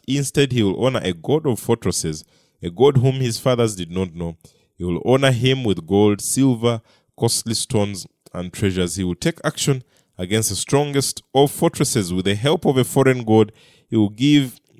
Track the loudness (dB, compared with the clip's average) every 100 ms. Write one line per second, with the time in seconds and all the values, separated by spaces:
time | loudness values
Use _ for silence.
0 | -6 -4 -2 0 0 2 0 0 -2 -2
1 | -4 -6 -2 -2 -2 -4 -2 -2 -2 -4
2 | -4 -8 -12 _ _ _ -8 2 4 4
3 | 2 0 -2 -2 0 2 0 -2 -6 -4
4 | -4 -6 -10 -10 _ _ _ -8 -4 -4
5 | 2 2 2 2 0 0 0 -2 0 4
6 | 4 2 -2 0 2 2 0 -4 -8 _
7 | _ -4 -2 -2 -4 -6 -4 -2 -2 -6
8 | -14 _ _ -12 -12 -4 -2 -2 -4 -2
9 | -4 -2 -4 -4 -6 -4 -2 -4 -6 _
10 | _ -12 -2 -2 -2 -4 -2 0 0 -2
11 | -2 -6 -2 2 2 2 -2 0 -2 0
12 | -2 -2 -2 0 0 0 0 0 2 4
13 | 4 2 4 4 4 0 _ _ -4 0
14 | 0 2 4 4 2 -6 _